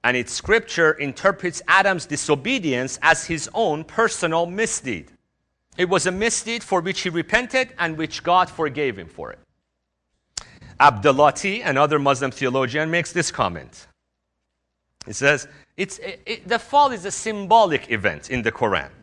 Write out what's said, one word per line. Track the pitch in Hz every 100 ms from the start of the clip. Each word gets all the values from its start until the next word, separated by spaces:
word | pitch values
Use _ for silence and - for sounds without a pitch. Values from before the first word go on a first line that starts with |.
| 120
And | 123
its | 120
scripture | - - 220 226 - 160
interprets | 156 143 - 196 196 180 - -
Adam's | 185 196 180 -
disobedience | 147 - 143 147 262 165 123 131 -
as | 156 160 -
his | 165 -
own | 208 214 151
personal | 160 - 226 - 170 160 170
misdeed. | 190 226 - 131 90 69 _ _ _ _ _ _ -
It | 180
was | 185 180
a |
misdeed | 185 226 - 220 233
for | - 185
which | 170 180
he | 185
repented | 165 - 220 247 262 254 -
and | 170 156
which | 156 -
God | 170 180 175
forgave | - 151 131 139 98
him | 82
for | - 64
it. | - _ _ _ _ _ _ _ _ _ - - - - -
Abdelati, | 143 110 143 135 147 - 202 208 208
another | 135 147 151
Muslim | 139 127 135
theologian, | - 131 131 131 143 160
makes | 170 165
this | 180 160
comment. | - 101 82 64 - - _ _ _ _ _ _ _ _ _ _ _ -
He |
says, | 104 139 147 - - _ -
"It's, | 185 -
it, | 196 170 -
it, | 226 185
the | 226
fall | - 285 285
is | 226 190
a |
symbolic | - 220 214 190 226 202 143 -
event | 113 95 76 -
in | 127
the | 110
Quran. | - 110 90 69 -